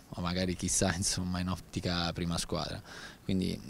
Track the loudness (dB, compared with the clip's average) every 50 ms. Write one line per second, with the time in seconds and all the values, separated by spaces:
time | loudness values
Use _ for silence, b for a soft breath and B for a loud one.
0 | -8 -10 -6 -4 -2 0 0 2 2 0 0 0 0 0 4 4 4 4 4 2
1 | 2 0 0 0 0 0 0 0 0 0 -2 -4 -6 -6 -6 -2 0 2 2 2
2 | 2 0 0 0 0 0 0 0 0 0 -2 -2 -2 -2 -4 -8 B B B B
3 | B B B B -2 0 2 2 2 2 0 -2 -4